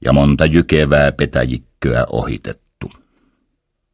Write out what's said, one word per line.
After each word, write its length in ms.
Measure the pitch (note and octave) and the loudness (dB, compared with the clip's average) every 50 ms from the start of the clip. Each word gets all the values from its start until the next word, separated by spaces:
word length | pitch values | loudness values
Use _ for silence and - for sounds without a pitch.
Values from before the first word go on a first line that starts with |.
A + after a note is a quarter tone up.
| - | -2
ja 80 | A#1+ | 0
monta 340 | C2+ C#2+ C#2+ C#2+ C#2+ C#2 D#2+ | 2 4 4 2 2 2 2
jykevää 680 | D#2+ D2+ E2+ E2+ - E2 D#2 D2+ C#2+ C#2+ C#2+ C#2+ C#2 | 2 4 2 2 2 2 2 2 2 2 2 2 0
petäjikköä 960 | C2+ - D2 C2+ - B1+ B1+ B1+ B1 A#1+ - _ _ _ - C2 A#1 A#1+ A#1+ - | 0 -2 -4 -2 -2 -4 -4 -2 -4 -8 -10 _ _ _ -4 -2 -2 -2 -2 -4
ohitettu. 520 | - - - - A1+ - - - - - _ _ _ _ - - - _ _ _ _ _ _ _ _ _ _ _ _ _ _ _ _ _ _ _ | -4 -6 -6 -6 -8 -10 -10 -14 -14 -14 _ _ _ _ -14 -14 -14 _ _ _ _ _ _ _ _ _ _ _ _ _ _ _ _ _ _ _